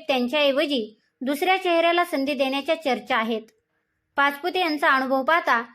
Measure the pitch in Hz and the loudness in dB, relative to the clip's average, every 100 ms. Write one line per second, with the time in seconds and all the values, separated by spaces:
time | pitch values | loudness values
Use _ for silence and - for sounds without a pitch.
0 | - 254 240 302 285 269 311 269 214 - | -2 -2 0 2 2 2 0 -2 -4 -12
1 | _ _ 262 294 359 381 370 330 339 349 | _ _ -4 -2 0 0 2 2 2 2
2 | 349 294 269 277 262 269 277 320 294 220 | 0 -2 -2 -2 -2 -2 -2 -2 -2 -4
3 | 208 247 226 220 220 _ _ _ _ _ | -2 -2 -2 -4 -8 _ _ _ _ _
4 | _ - 277 285 359 370 339 302 320 262 | _ 0 0 0 -4 -2 -2 0 2 2
5 | 262 269 262 339 330 240 240 | 2 0 2 0 2 0 -2